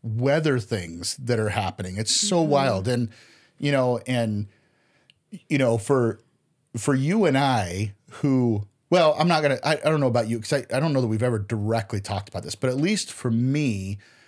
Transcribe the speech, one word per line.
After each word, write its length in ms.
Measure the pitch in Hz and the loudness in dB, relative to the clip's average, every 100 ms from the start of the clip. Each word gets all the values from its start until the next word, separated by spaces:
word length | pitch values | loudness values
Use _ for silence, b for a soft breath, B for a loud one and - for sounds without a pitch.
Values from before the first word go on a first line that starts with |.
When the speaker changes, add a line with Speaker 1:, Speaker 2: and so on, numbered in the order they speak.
Speaker 1:
weather 560 | 117 110 127 151 156 127 | -4 -2 2 2 2 0
things 580 | - 110 85 82 90 - | 0 -6 -6 -8 -8 -8
that 200 | 120 117 | -2 0
are 120 | 107 | 0
happening. 460 | 95 95 - 92 92 | 0 -4 -6 -8 -6
It's 180 | 110 | -2
so 260 | - - 175 | 0 0 0
Speaker 2:
Mm-hmm. 80 | 156 | 2
Speaker 1:
wild. 380 | 143 135 98 98 | 2 2 0 0
And, 220 | 120 113 B B B B B | -2 -2 B B B B B
you 120 | 143 | 0
know, 280 | 139 127 117 127 | 2 2 0 -2
and, 420 | 127 113 104 104 b b b b b b b _ 196 _ | -2 0 -2 -4 b b b b b b b _ -20 _
you 100 | 147 | 2
know, 200 | 127 113 | 2 2
for, 420 | 101 135 120 - _ _ _ _ _ 110 | 2 2 2 -2 _ _ _ _ _ -6
for 180 | - | 0
you 300 | 135 139 214 190 | 0 2 2 2
and 100 | 135 | 4
I 560 | 139 123 87 92 107 - _ | 2 2 0 -4 -6 -8 _
who, 560 | - 143 131 120 104 101 _ _ | -4 0 2 2 0 -4 _ _
well, 260 | 180 156 151 | 4 4 4
I'm 100 | 170 | 2
not 140 | 160 | 2
gonna, 160 | 147 131 | 2 0
I, 120 | - | 0
I 140 | 156 151 | 0 0
don't 100 | 156 | 2
know 60 | 135 | 2
about 200 | 117 110 | 2 0
you, 120 | 113 | -4
'cause 120 | 110 | -2
I, 120 | 143 - 123 | -4 -2 -2
I 40 | |
don't 120 | 160 | 0
know 80 | 139 | 0
that 60 | 120 | 0
we've 160 | 107 | 0
ever 160 | 127 113 | 0 -2
directly 600 | 98 110 104 113 104 107 | -4 -4 0 -2 -2 -8
talked 280 | 95 98 95 | -4 -8 -6
about 140 | - | -12
this, 120 | - - | -10 -4
but 140 | 131 | -2
at 60 | 131 | 0
least 360 | 170 214 - | 0 0 -4
for 180 | - 127 | -6 -2
me, 680 | 113 127 143 143 101 95 98 b b | 0 0 0 0 -2 -6 -10 b b